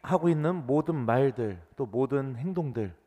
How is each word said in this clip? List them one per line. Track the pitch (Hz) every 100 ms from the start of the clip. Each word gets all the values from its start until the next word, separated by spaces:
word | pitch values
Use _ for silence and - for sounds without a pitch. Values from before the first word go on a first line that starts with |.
하고 | - 175 170
있는 | 156 151 180 123
모든 | 143 160 160
말들, | 117 120 139 127 110 90 - -
또 | 127
모든 | 110 135 139 135 120
행동들 | 160 180 151 117 101 82